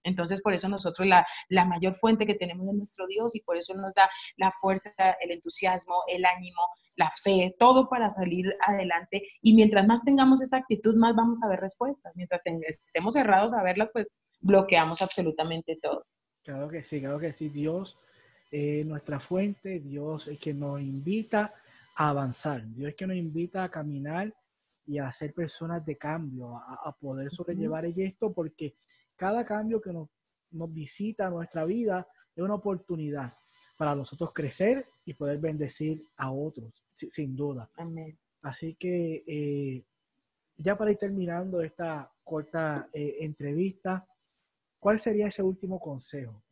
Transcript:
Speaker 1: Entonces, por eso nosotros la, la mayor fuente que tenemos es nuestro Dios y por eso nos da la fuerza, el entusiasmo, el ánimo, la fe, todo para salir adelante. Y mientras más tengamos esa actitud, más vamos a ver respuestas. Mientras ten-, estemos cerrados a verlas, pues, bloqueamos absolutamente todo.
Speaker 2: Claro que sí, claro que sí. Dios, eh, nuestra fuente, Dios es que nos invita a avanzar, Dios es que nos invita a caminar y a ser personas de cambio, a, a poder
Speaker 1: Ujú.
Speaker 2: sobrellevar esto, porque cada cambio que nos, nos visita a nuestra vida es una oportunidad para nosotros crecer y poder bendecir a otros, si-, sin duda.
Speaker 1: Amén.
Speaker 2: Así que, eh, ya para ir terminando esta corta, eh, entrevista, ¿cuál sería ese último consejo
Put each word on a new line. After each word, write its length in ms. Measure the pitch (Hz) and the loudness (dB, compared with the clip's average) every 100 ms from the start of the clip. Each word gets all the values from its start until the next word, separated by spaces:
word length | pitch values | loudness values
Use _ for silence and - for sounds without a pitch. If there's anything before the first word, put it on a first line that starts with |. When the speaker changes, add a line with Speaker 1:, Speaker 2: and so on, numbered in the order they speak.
Speaker 1:
Entonces, 380 | 180 185 170 196 | -2 -2 -2 0
por 120 | 208 | 0
eso 140 | 180 190 | 0 0
nosotros 400 | 202 190 170 190 | -2 -4 0 8
la, 180 | 180 - - - | 8 8 -4 2
la 160 | 185 180 | 4 4
mayor 280 | 170 185 | 4 0
fuente 320 | 185 226 220 208 | 4 4 4 2
que 100 | 202 | 0
tenemos 320 | 180 175 190 | -2 -6 -4
es 60 | |
nuestro 340 | 202 202 - 185 | -4 -4 -8 -4
Dios 280 | 202 233 226 | -2 -2 -4
y 60 | |
por 160 | - 170 | -4 -4
eso 160 | 175 | -4
nos 200 | 190 196 | -8 -2
da 160 | 196 190 - - - | 4 4 4 -14 0
la 140 | 190 | 0
fuerza, 400 | - 190 190 208 - 190 - | 2 0 0 -2 2 2 4
el 100 | 175 | -4
entusiasmo, 640 | 175 170 - 190 185 185 180 180 | -6 -6 0 0 0 -2 -2 -2
el 180 | 180 180 | 2 2
ánimo, 360 | 185 180 175 175 - _ - | 2 -8 -4 -4 -4 _ 0
la 140 | 160 - | 0 2
fe, 320 | 196 190 180 - | 2 4 2 6
todo 300 | 247 262 262 | 8 8 6
para 220 | 247 214 | 2 0
salir 440 | 190 180 175 185 - - | 0 -2 0 -2 0 0
adelante. 580 | 202 185 170 180 196 - - | 2 0 -2 -2 -6 -8 4
Y 140 | 220 220 | 10 10
mientras 320 | 214 202 202 | 10 8 6
más 160 | 240 | 6
tengamos 380 | 277 277 262 262 | 6 6 8 8
esa 160 | 262 262 | 4 -2
actitud, 380 | 254 214 220 226 | 0 2 4 6
más 200 | 226 226 | 6 6
vamos 260 | 233 233 | 2 2
a 60 | 226 | 0
ver 120 | 185 | 0
respuestas. 540 | 190 - 254 277 170 175 | -2 -4 -4 -4 -12 -12
Mientras 280 | 180 175 | -6 -4
ten-, 180 | 175 165 156 | -4 -6 -6
estemos 460 | 156 _ 165 190 | -10 _ -4 0
cerrados 400 | 277 220 190 220 | 2 4 6 4
a 100 | 233 | 2
verlas, 260 | 185 185 220 | 0 2 0
pues, 160 | 233 208 _ _ _ | -2 -6 _ _ _
bloqueamos 640 | 185 196 190 170 160 170 | 6 6 8 4 4 0
absolutamente 760 | 190 - 170 156 160 165 165 160 | -2 0 -2 0 -2 -2 -6 -4
todo. 240 | 151 143 - _ _ _ | -4 -4 -8 _ _ _
Speaker 2:
Claro 240 | - 135 147 | -12 -8 -8
que 140 | 165 | -10
sí, 160 | - 151 | -8 -6
claro 200 | 135 147 | -4 -4
que 120 | 160 | -6
sí. 180 | 143 156 | -6 -8
Dios, 480 | 143 151 175 196 - _ _ _ _ _ | -4 -2 -2 -6 -16 _ _ _ _ _
eh, 320 | 147 147 147 156 | -4 -2 -2 -4
nuestra 340 | 147 - 139 | -6 -6 -8
fuente, 600 | - 180 202 196 190 185 | -2 -2 -2 -4 -8 -8
Dios 480 | 143 143 151 156 151 | -8 -8 -6 -8 -10
es 120 | 147 | -8
que 140 | 160 | -6
nos 280 | 143 143 143 | -4 -6 -6
invita 720 | 139 135 147 214 220 214 208 - _ - _ - | -6 -6 -4 -4 -2 -2 -2 -8 _ -20 _ 0
a 140 | 151 | 0
avanzar, 520 | 143 135 123 156 131 110 | 2 -2 -4 -6 -6 -8
Dios 160 | 117 143 | -10 -10
es 60 | 147 | -8
que 120 | 190 | -6
nos 100 | 185 | -4
invita 460 | 165 156 175 190 | -4 -4 -4 -4
a 60 | 185 | -6
caminar 640 | 165 151 139 143 170 214 - _ _ _ _ - | -6 -8 -6 -6 -4 -6 -10 _ _ _ _ -8
y 120 | 143 | -6
a 140 | 135 | -6
ser 220 | - 151 | -8 -10
personas 520 | 160 160 - 165 170 156 | -6 -6 -6 -6 -6 -6
de 120 | 143 | -8
cambio, 600 | 147 165 151 127 120 120 | -6 -6 -6 -10 -12 -14
a, 240 | 123 131 156 | -16 -12 -12
a 60 | |
poder 360 | - 139 135 139 | -10 -10 -8 -8
Speaker 1:
Ujú. 80 | 180 | -8
Speaker 2:
sobrellevar 480 | 175 180 - 156 170 | -8 -4 -4 -4 -4
esto, 480 | 170 190 - 214 | -4 -4 -2 -4
porque 420 | 180 160 _ 147 _ _ _ _ _ | -4 -8 _ -12 _ _ _ _ _
cada 300 | 185 226 240 | -2 -2 -2
cambio 340 | 208 220 220 | -4 -2 -2
que 140 | 202 | -4
nos, 160 | 170 151 _ _ _ _ | -10 -12 _ _ _ _
nos 240 | 160 165 | -10 -8
visita 540 | 160 143 - 208 220 190 | -8 -12 -6 -6 -4 -4
a 20 | |
nuestra 340 | 175 165 170 | -4 -6 -4
vida 440 | 160 226 220 185 175 _ _ - | -2 0 0 -2 -6 _ _ -6
es 80 | |
una 120 | 185 208 | -4 -2
oportunidad 760 | 208 180 - 165 151 143 123 _ _ _ _ _ | -2 -4 -6 -6 -4 -6 -8 _ _ _ _ _
para 160 | 151 | -2
nosotros 380 | 143 131 139 165 | -2 -6 -6 -6
crecer 540 | - 143 - 196 269 - _ - | -4 -6 0 2 2 -4 _ -16
y 80 | |
poder 240 | 143 143 147 | -6 -4 -2
bendecir 640 | 156 151 139 - 156 160 - - | -4 -4 -6 -4 -6 -6 -10 -10
a 140 | 131 | -8
otros, 520 | 135 156 143 113 _ _ | -6 -8 -10 -18 _ _
si-, 180 | - - | -16 -12
sin 240 | - 143 131 | -8 -8 -4
duda. 340 | 143 127 113 - | -4 -6 -12 -14
Speaker 1:
Amén. 400 | 165 165 160 156 _ _ | -12 -12 -14 -18 _ _
Speaker 2:
Así 320 | 143 127 165 | -12 -10 -10
que, 500 | 165 180 180 170 160 - | -6 -4 -2 -2 -4 -6
eh, 560 | 151 147 143 139 127 _ _ _ _ _ _ _ - | -6 -2 -2 -4 -8 _ _ _ _ _ _ _ -4
ya 180 | 165 202 | -2 0
para 160 | 214 | 0
ir 60 | 208 | 0
terminando 640 | 202 196 175 170 185 180 | -2 -4 -4 -4 -4 -4
esta 500 | 160 - 165 151 131 _ | -4 -6 -6 -6 -10 _
corta, 680 | - 156 151 165 156 151 - | -6 -6 -4 -4 -2 -4 -6
eh, 240 | 151 147 - | -6 -6 -6
entrevista, 880 | 156 147 143 151 190 185 185 185 - _ _ _ _ _ _ _ | -10 -8 -4 -2 -2 -4 -6 -6 -8 _ _ _ _ _ _ _
¿cuál 180 | 202 214 | 0 2
sería 300 | 233 208 208 | 0 0 -2
ese 160 | - | 0
último 360 | 190 185 185 185 | -2 -2 -6 -8
consejo 600 | 156 139 - 143 120 107 _ | -8 -10 -10 -12 -12 -16 _